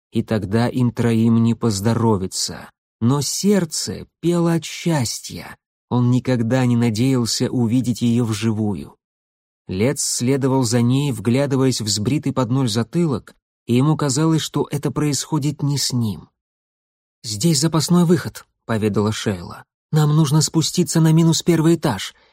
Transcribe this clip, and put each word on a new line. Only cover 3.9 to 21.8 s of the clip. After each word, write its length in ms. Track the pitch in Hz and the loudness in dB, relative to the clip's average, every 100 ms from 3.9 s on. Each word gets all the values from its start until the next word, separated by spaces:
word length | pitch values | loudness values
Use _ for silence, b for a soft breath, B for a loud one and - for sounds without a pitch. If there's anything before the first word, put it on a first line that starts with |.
| 87 - _ | -10 -14 _
пело 320 | 170 175 170 | -2 0 2
от 100 | 165 | 0
счастья. 960 | - - 170 151 113 - - 82 - - _ _ _ | -4 -6 -2 0 -2 -6 -12 -14 -14 -20 _ _ _
Он 220 | 123 123 | 0 2
никогда 540 | 123 131 123 113 131 123 | 2 0 0 0 0 2
не 100 | 120 | 2
надеялся 760 | 120 107 131 127 110 - 123 | 0 0 0 0 -2 -2 -2
увидеть 520 | 127 113 127 123 - | 0 0 0 0 0
её 220 | 120 117 | 0 0
вживую. 720 | 113 104 113 107 107 82 - - _ _ _ _ _ _ - | 0 -2 -2 0 -2 -4 -10 -18 _ _ _ _ _ _ -8
Лец 340 | 95 123 143 | -2 -2 -2
следовал 600 | - - 127 139 131 135 | -4 -2 0 0 0 0
за 180 | 117 120 | 0 2
ней, 300 | 120 135 143 | 2 2 0
вглядываясь 680 | 104 110 127 139 135 131 123 | -2 0 0 0 2 0 0
в 60 | 104 | -2
сбритый 460 | 104 104 151 139 | -2 -2 -2 -2
под 160 | 131 113 | -2 0
ноль 200 | 135 123 | 0 0
затылок, 680 | 117 113 170 165 113 - _ _ _ - | -2 -2 -2 -2 -2 -8 _ _ _ 0
и 100 | 123 | 2
ему 200 | 151 151 | 2 2
казалось, 460 | 147 127 160 160 | 0 0 2 2
что 260 | - 147 - | 0 -4 -4
это 220 | 143 147 | -4 -4
происходит 720 | 147 147 131 - 156 147 143 | -2 -2 -2 -2 -2 -2 -2
не 140 | 143 139 | -2 -2
с 160 | - | -2
ним. 360 | 123 110 78 - _ _ _ _ _ _ _ _ _ | -2 -2 -4 -12 _ _ _ _ _ _ _ _ _
«Здесь 380 | 117 104 170 135 | -12 -2 0 2
запасной 420 | 160 160 - 175 | 2 0 2 4
выход», 420 | 170 156 113 - - _ - | 4 0 -2 -12 -20 _ -4
поведала 480 | 110 107 101 107 | -2 0 0 0
Шейла. 500 | 107 117 90 95 - - _ _ | -2 -4 -6 -8 -16 -20 _ _
«Нам 240 | 156 147 151 | 2 4 4
нужно 260 | 147 156 | 4 2
спуститься 580 | - 156 - - 170 165 | 2 0 0 0 0 2
на 140 | 160 | 4
минус 280 | 160 165 160 | 6 4 2
первый 320 | - 165 160 | 2 2 4
этаж 380 | 165 | 2